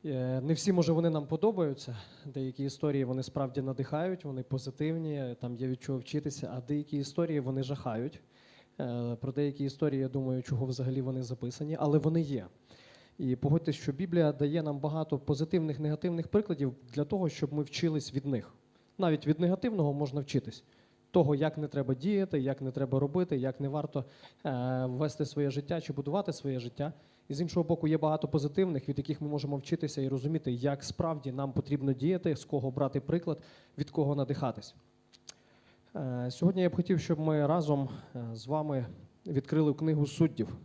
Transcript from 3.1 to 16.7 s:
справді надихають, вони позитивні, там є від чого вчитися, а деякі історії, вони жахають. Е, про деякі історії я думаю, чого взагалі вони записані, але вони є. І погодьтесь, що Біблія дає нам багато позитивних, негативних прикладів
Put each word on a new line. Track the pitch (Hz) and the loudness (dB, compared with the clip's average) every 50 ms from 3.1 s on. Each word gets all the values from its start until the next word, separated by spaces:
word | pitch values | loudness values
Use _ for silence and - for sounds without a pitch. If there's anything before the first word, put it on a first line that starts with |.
| 131 131 | 0 -2
справді | 131 - - 143 139 127 127 143 | -4 -4 -2 -2 -2 -2 -2 -4
надихають, | 131 135 131 131 135 - 151 151 170 185 185 180 - | -4 -2 -2 -2 -2 -2 -2 -2 -2 -2 -4 -4 -6
вони | 143 135 127 | -8 -8 -8
позитивні, | 127 - 131 131 - 139 127 - 151 156 160 165 160 156 151 143 135 123 120 - | -4 -4 -4 -4 -4 -6 -6 -2 -2 -2 0 -2 -2 -4 -4 -4 -4 -6 -6 -6
там | - 123 123 | -6 -6 -4
є | 117 131 127 | -4 -2 -2
від | 131 123 | -4 -4
чого | - - 135 131 | -4 -4 -4 -4
вчитися, | 123 - - 151 143 147 131 - 139 - 127 | -4 -4 -4 -4 -2 -4 -6 -6 -8 -6 -6
а | 127 | -8
деякі | 120 - 147 147 147 147 151 143 | -4 -2 -2 -2 -2 -2 -2 -4
історії, | 139 143 - - 170 165 156 147 | -4 -2 0 0 0 2 0 -2
вони | 123 131 131 135 | 0 0 -2 -2
жахають. | 135 131 143 131 - 131 110 113 123 151 - - - _ _ - - - - - - _ _ - | -2 -2 -4 -4 -4 -4 -2 -2 -4 -4 -6 -10 -20 _ _ -20 -20 -20 -20 -20 -20 _ _ -6
Е, | 139 123 120 120 120 120 120 113 | -4 -2 -2 -2 -2 -2 -4 -4
про | - 131 | -4 -4
деякі | 127 143 147 143 139 143 139 | 0 0 0 0 0 -2 -4
історії | 135 135 - 160 147 139 135 | -4 0 0 0 2 2 2
я | 135 127 | -2 0
думаю, | 127 139 131 131 127 127 | -2 -2 0 0 -2 -2
чого | 127 - 135 113 131 | -2 -2 0 0 0
взагалі | 131 123 123 127 127 131 135 | -2 -2 -2 -2 0 0 0
вони | 127 131 131 131 | -2 -2 -2 -4
записані, | 127 117 127 - - 123 127 - 151 151 160 - | -4 -6 -6 -6 -6 -6 -4 -6 -4 -4 -2 0
але | 151 147 147 156 | 2 4 4 6
вони | 143 160 160 170 | 4 4 4 4
є. | 160 139 143 113 92 90 - _ _ _ - - - - - - - - _ - | 2 2 -2 -4 -4 -6 -16 _ _ _ -20 -20 -20 -20 -20 -20 -20 -20 _ -4
І | - 131 127 | 0 0 0
погодьтесь, | 123 - 143 151 165 165 - 143 | 2 4 4 4 4 4 0 -2
що | - - - | 0 -2 -4
Біблія | 139 135 190 175 170 175 160 147 | -2 -2 -2 2 4 4 4 4
дає | 143 - 147 143 151 170 | 4 2 0 2 2 0
нам | 156 151 143 139 | 0 0 -2 -2
багато | 139 151 151 160 156 156 151 135 | -2 -2 0 -2 0 0 -2 -2
позитивних, | 143 - 147 131 160 160 - 180 160 156 143 123 | 0 0 0 0 2 2 2 2 2 2 -2 -2
негативних | 151 151 151 151 - 180 170 165 165 - | 0 -2 -2 0 0 -2 -2 -2 -2 2
прикладів | - 208 214 208 170 139 143 127 | 2 2 2 2 0 0 0 0